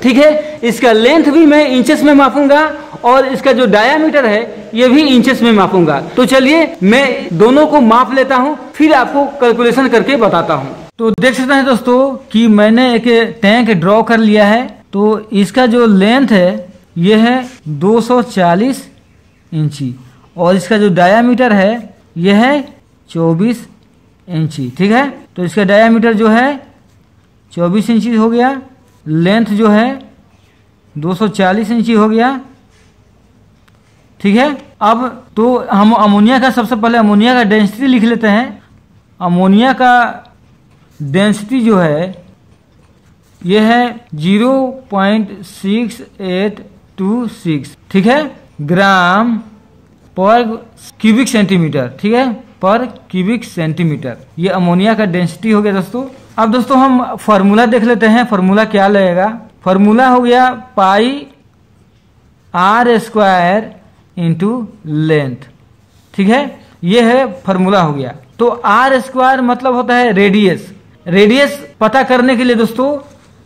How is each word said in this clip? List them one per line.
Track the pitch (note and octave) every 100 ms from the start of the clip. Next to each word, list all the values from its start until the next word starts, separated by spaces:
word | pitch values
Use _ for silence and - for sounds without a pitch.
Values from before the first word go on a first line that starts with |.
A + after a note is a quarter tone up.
ठीक | B3 B3
है, | D4+ D4+ D4+ -
इसका | A#3 - B3
length | A3 A#3 D#4+ D4
भी | C#4+ D#4+
मैं | D4 D4
inches | B3+ A#3+ D4+
में | C#4
मापूंगा | C#4 C4+ C4+ C#4+ C#4+ D#4 D4 - -
और | A#3+ C4 C4
इसका | C4 C#4
जो | A#3 B3
diameter | G#3 A3+ D4+ D#4 D4 A#3+
है, | G#3 A#3 - -
ये | A3+ B3+
भी | C4+
inches | D4+ B3+ C4 B3+
में | A#3
मापूंगा। | G#3+ F#3 G3 E3 C#3 - -
तो | B3+
चलिए, | C4 C4 D#4+ D4+ -
मैं | F#3 A#3+ C#4 - -
दोनों | E3 G#3+ C4+ D4+
को | D4
माप | A3+ A3+ B3+
लेता | C4 C4 C4
हूं, | C4+ D4+ -
फिर | - D4+
आपको | D4 A#3+ C#4 C#4 -
calculation | B3 A3 A#3+ A#3 C4
करके | A3+ - C4+
बताता | G#3 E3+ E3
हूं। | D3+ C3+ - - -
तो | A3+
देख | G#3 B3
सकते | B3+ B3+
हैं | C#4 C4+
दोस्तों | A#3+ B3 B3 C4+ C4 -
कि | G#3+ A3+
मैंने | G#3 G#3 A3+ B3+ A#3
एक | A#3 A#3 A3+ -
tank | G3+ A3+ A3+
draw | G3 E3+ G#3+
कर | A3+ A#3
लिया | A3 G#3+ G3+
है। | A3 C4+ - _
तो | G3 G#3 G#3+ -
इसका | G3 G3 - B3+
जो | A#3+ A#3
length | G3 G3 B3+ C4+
है, | G#3+ F3+ G#3+ - - _ -
ये | F3 A3
है | A3+ B3+ B3+ - D#3
दो | D3 F3+ A3+
सौ | A3+ B3
चालीस | A#3+ - F3 F3 B3 C4 - _ _ _ _ _ _
इंची | D#3+ D3+ - C3+ B2 - _ _ E3+
और | F3 F#3+
इसका | F#3 A3
जो | G#3
diameter | F3 F3+ G#3+ A#3+ B3 B3+
है, | G#3 F#3+ A#3 G#3 - _ E3
ये | F3
है | G3+ B3 C#4+ C4 - _ _ _
चौबीस | E3 E3 E3 E3+ A#3+ - _ _ _ _ _ -
इंची। | E3 D#3 D3+ B2+
ठीक | B2 G3
है, | A3+ C#4 - - -
तो | F3+
इसका | G#3+
diameter | F#3+ G3+ A3+ A3+ A#3
जो | A3+ A3
है, | A3+ C4 C#4+ - _ _ _ _ _ _ _ _
चौबीस | - F3 G3 G#3+
इंची | A3+ G#3+ A3+
हो | A3
गया, | A#3 B3 C4+ - - _ _ D3+
लेंथ | D#3 E3+ G#3+ A3+
जो | G#3 A3
है, | G#3 A#3+ C4+ - - _ _ _ _ _ _ _ D3+
दो | D#3 F3+
सौ | G#3+
चालीस | - F#3 G3 G#3
इंची | A#3 A3+
हो | A3 G#3+
गया। | A3 A#3+ C4+ - - _ _ _ _ _ _ _ _ _ _ _ _ _ _ _ _
ठीक | G3 G#3
है, | C#4+ C4+ - _
अब | G#3 A#3 B3+ - - -
तो | A#3 B3
हम | G3 G3 G#3
ammonia | A3+ G#3 G3+ G#3 C4
का, | B3+
सबसे | B3+ A3 A#3+
पहले | A3+ A#3
ammonia | G#3+ G3+ A#3
का | B3+ A3+
डेंसिटी | G#3+ G#3 G#3 C4+
लिख | B3+
लेते | A3+ A#3 A3+
हैं। | G3+ C4 G#3 _ _ _ _ _ _
Ammonia | F3+ F3 F#3+ G3+ B3+
का | B3+ B3+ B3 A#3 - - _ _ _ _ _ _ _
density | C#3+ D#3 G#3 G#3 - C4
जो | A3+ G3+
है, | E3+ D3 F#3 F#3+ - _ _ _ _ _ _ _ _ _ _ _
ये | F3 G#3
है | A3 A#3 F#3 - - D3+
ज़ीरो | D#3+ G3+ A#3+ C4+ C4 C4 -
पॉइंट | G3+ G3 G#3+ G3+ G3
सिक्स | G3 - G3 G#3+ A#3 - - -
एट | F#3+ F3+ G#3 G#3 - - _ -
टू | F#3+ A#3 A#3 -
सिक्स। | F3 D3+ B2 - _
ठीक | F#3 G3
है, | C#4 D4 - - -
Gram | D3 F3 G3 F#3+ F3 F#3+ A#3 A3 - - _ _ _ _ _ -
per | F#3 A#3 A#3 A3+ - _ - -
cubic | G#3+ A3 C4
centimeter। | A3+ G3+ F#3+ D#3+ C#3 B2
ठीक | B2 G3+
है, | A#3+ C4 G#3+ - _
per | F#3 A3+ B3+ - -
cubic | F#3 F#3 A#3 -
centimeter | - D#3+ D#3 E3+ C#3 B2+ A2+ - -
ये | F3+
ammonia | F#3 F3 F3 G#3
का | G#3+ G#3+
density | E3+ E3+ - A3
हो | G#3+
गया | G#3
दोस्तों। | G3 F3+ B3 C4 - - -
अब | A3+
दोस्तों, | B3 - C4+
हम | C4+ B3+ B3+ -
formula | - G#3 G3 G#3 A#3+
देख | A#3+
लेते | A3 A#3 A3+
हैं, | A3+ A#3+
Formula | G3+ F#3 G3 A3
क्या | G#3+ G3
लगेगा। | G3+ F#3 F3 G3 A3+ - _
Formula | - F#3+ G3+ A3+ C4
हो | B3
गया | A#3+ A#3+ B3+ A#3+ - -
pi | F#3+ G3+ A#3+ C#4+ D4 _ _ _ _ _ _ _ _ _ _ _ _
r | F3 F#3 A3 A#3+ A3+
square | - G#3+ G3 F#3 F3 G3+ A3+ - _ _ _ -
into | E3+ E3 G3 B3+ G#3+ - D#3
length। | D3+ D#3+ D3+ C3+ A#2+ - _ _ _ _ _ _
ठीक | - G3
है, | A#3+ C#4 - - -
ये | F3 A3+
है | A3+ B3 C4 F#3
formula | - F#3+ F#3 G3+
हो | E3
गया। | C#3+ B2+ - - -
तो | A#3+ A#3 A3
आर | G#3 C4 C4
स्क्वायर | A#3+ B3+ B3+ C4
मतलब | B3 B3 C4 B3
होता | B3 B3
है | B3
radius। | G3 G3+ G3 G3 D#3 - - - _ -
Radius | F3 G#3 B3+ C#4+ - - -
पता | A3 B3+
करने | B3+ B3+ B3 B3
के |
लिए | B3+ A3+
दोस्तों, | A3+ - C4+ D4 - - _ _